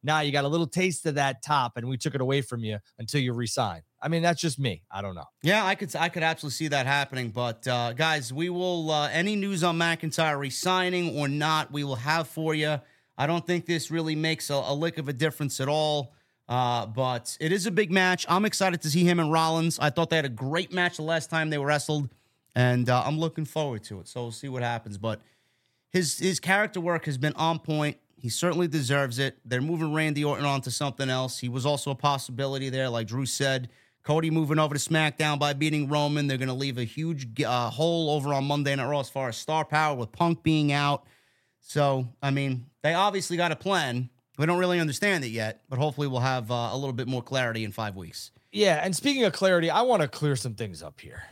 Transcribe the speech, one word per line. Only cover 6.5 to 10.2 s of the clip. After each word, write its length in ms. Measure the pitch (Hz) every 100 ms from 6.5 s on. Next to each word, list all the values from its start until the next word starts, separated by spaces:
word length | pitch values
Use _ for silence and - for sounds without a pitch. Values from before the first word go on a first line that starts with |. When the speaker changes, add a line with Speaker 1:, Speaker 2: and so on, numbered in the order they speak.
Speaker 2:
see 140 | - 156
that 180 | 143 131
happening. 440 | 143 139 131 123
But, 360 | 110 120 113 131
uh, 260 | 123 120
guys, 400 | 120 160 151 120
we 180 | 131 175
will, 400 | 175 180 175 160
uh, 180 | 151 147
any 280 | 147 190 208
news 280 | 196 185
on 140 | 175 165
McIntyre 600 | 170 165 160 -